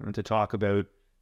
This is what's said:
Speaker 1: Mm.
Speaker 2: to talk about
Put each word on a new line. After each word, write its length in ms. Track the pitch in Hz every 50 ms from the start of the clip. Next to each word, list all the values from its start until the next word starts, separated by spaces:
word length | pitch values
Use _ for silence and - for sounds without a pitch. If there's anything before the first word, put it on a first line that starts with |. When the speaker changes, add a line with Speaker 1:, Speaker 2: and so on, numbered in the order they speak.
Speaker 1:
Mm. 120 | - 107 101
Speaker 2:
to 80 | - 101
talk 300 | - 110 110 104 - -
about 340 | 101 107 101 101 101 98 - _ _ _ _ _ _